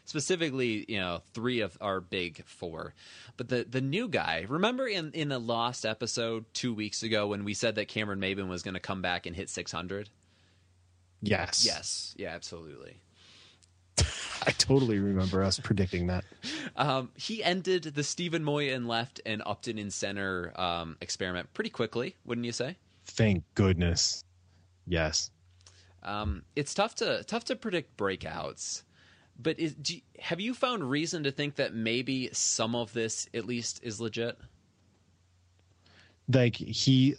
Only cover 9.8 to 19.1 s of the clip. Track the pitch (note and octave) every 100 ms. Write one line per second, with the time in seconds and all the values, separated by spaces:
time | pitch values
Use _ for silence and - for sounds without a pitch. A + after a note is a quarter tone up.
9.8 | F2+ G2 G#2+ _ _ _ _ _ _ _
10.8 | _ _ _ - G2+ F#2+ F2 - - D#2
11.8 | - - - - F#2 E2+ - E2+ D#2+ B1+
12.8 | - - _ _ - - - - _ _
13.8 | _ - - - - - - - - C3+
14.8 | B2 G2+ G2+ F#2+ F#2 F#2+ F#2+ - - G2
15.8 | F#2 F2+ F2 F2+ - - B3+ D#4 C4+ -
16.8 | C#3+ C3 B2 - - A3 E3+ F#3 F3+ F#3
17.8 | D#3 D3 C#3+ - F3 E3 D3+ D3 C#3+ C3
18.8 | A#2+ A#2 A#2+